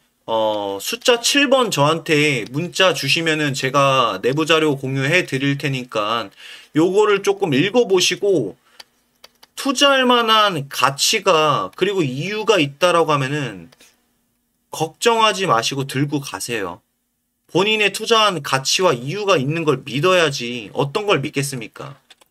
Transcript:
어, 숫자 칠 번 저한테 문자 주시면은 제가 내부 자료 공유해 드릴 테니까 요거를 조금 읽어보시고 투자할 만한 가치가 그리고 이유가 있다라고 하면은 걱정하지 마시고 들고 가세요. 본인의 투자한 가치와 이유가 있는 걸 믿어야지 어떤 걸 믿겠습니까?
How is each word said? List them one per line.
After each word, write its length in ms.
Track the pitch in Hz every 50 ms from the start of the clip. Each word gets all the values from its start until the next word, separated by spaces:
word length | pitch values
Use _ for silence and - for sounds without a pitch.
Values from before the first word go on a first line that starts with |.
| _ _ _ _ _
어, 520 | - 113 110 110 107 107 104 101 98 98 98
숫자 400 | - - 240 - - 262 247 240
칠 280 | - - - 285 285 247
번 220 | 269 262 247 196
저한테 760 | - 143 143 147 165 160 156 - 156 147 151 151 139 117 101 110
문자 420 | 127 151 175 170 - - 190 180 160
주시면은 600 | 143 143 143 139 165 165 160 156 156 151 143 139
제가 680 | - 135 127 127 143 139 139 135 131 120 110 95 92
내부 240 | 98 120 139 156 160
자료 320 | 156 165 156 156 151 135
공유해 480 | 139 135 131 135 135 131 143 175 180 175
드릴 320 | - 139 135 139 139 139
테니까 720 | 139 - 139 135 127 120 - - 107 104 107 117 117 104 95 - - - - - - - _ -
요거를 480 | 151 165 185 185 214 214 208 202 196 196
조금 300 | 202 196 196 196 165 131
읽어보시고 1040 | 131 175 208 214 247 233 190 196 180 180 - 180 - 208 202 190 147 110 90 - _ _ _ _ - - _ _ _ _ _ _ _ - _ _ _ - _ _
투자할 500 | - - 269 262 254 277 277 277 262 254
만한 640 | 247 247 240 233 220 220 220 208 202 175 156 139 -
가치가 1000 | - - 123 139 143 - - - 220 214 196 196 165 156 156 151 131 110 95 92 -
그리고 260 | - 185 202 196 190
이유가 580 | 156 131 123 139 165 190 214 214 208 202 208 180
있다라고 520 | 143 139 139 _ 180 175 170 170 160 151 147
하면은 560 | 139 131 131 147 151 135 113 101 90 82 - - _ - _ _ _ _ _ _ _ _ _ _ _ _ _ _ _ _ _
걱정하지 760 | - - 156 160 - _ - 226 233 226 220 214 202 185 190
마시고 400 | 156 117 113 113 - 139 139 131
들고 320 | 139 - 131 151 143 151 143
가세요. 640 | 143 - - 92 - - 120 107 95 87 87 - _ _ _ _ _ _ _ _ _ _ _ _ _ _
본인의 420 | - 165 196 214 220 214 208 190 196
투자한 500 | - 220 220 233 208 214 202 180 156 143
가치와 500 | - 139 131 143 - - 190 185 175 135
이유가 420 | 117 123 143 180 208 208 196 185
있는 280 | 147 127 143 160 170 160
걸 180 | 151 131 - -
믿어야지 880 | 123 113 143 156 185 185 180 160 147 139 - 120 120 123 120 104 95 -
어떤 340 | 120 143 143 - 214 208
걸 120 | 202 185 143
믿겠습니까? 800 | 139 104 - 143 135 - 135 120 110 - _ - - 69 139 - _ _ - _ _ _